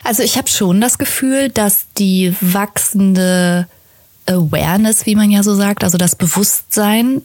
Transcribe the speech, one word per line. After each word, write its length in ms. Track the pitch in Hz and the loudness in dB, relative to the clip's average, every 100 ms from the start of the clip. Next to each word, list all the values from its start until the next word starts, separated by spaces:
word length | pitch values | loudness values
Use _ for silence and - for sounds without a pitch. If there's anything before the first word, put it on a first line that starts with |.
Also 220 | - 208 | -4 -2
ich 120 | 240 247 | -2 -2
hab 120 | - | -2
schon 320 | - 190 190 | -2 0 2
das 180 | 247 - | 0 -2
Gefühl, 520 | 285 - 262 269 277 | -4 -4 -2 0 -2
dass 360 | - 202 - - - | 0 0 -2 -4 -2
die 360 | 196 185 185 180 | 0 2 0 0
wachsende 1300 | 185 196 202 - - 202 196 185 185 180 180 175 175 _ _ _ _ _ - | -2 -2 -4 -4 -4 0 2 2 2 2 2 0 -4 _ _ _ _ _ -4
Awareness, 800 | 185 156 151 151 185 220 220 - | 0 0 0 0 0 0 0 0
wie 80 | |
man 160 | 214 208 | 2 4
ja 140 | 202 | 4
so 100 | 202 | 2
sagt, 300 | 202 202 202 | 2 0 0
also 140 | 190 175 | 0 0
das 180 | 180 - | 0 0
Bewusstsein 1080 | 170 185 214 - - - 208 220 247 269 | -2 0 0 -2 -4 -2 0 2 0 -2